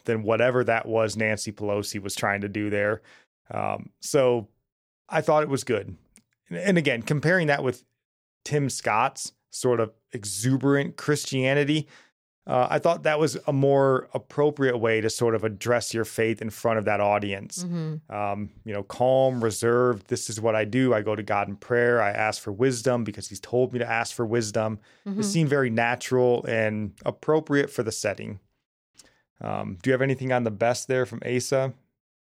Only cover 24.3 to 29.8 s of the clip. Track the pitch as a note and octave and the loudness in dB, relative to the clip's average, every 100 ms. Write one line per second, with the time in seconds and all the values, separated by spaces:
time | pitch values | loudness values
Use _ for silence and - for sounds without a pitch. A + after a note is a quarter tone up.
24.3 | A#2+ G#2 A2 A2 G#2+ _ _ G3+ G3 G#3 | 0 0 -2 -2 -4 _ _ -8 -4 0
25.3 | F3 D3 C#3+ B2+ A2+ A#2+ B2 - B2+ B2 | 2 2 2 2 2 0 -2 0 2 4
26.3 | A#2+ - A2+ A2 G#2+ G#2 - C3+ - - | 2 0 0 0 -2 -6 -6 -6 -4 0
27.3 | D#3 D#3 C#3+ C#3 - A2 - G#2 G2 A2 | 0 2 2 2 -2 -4 -2 -4 -4 -8
28.3 | G2+ _ _ _ _ _ _ - _ _ | -12 _ _ _ _ _ _ -20 _ _
29.3 | - - - G#2 F#2 | -12 -8 -6 -6 -4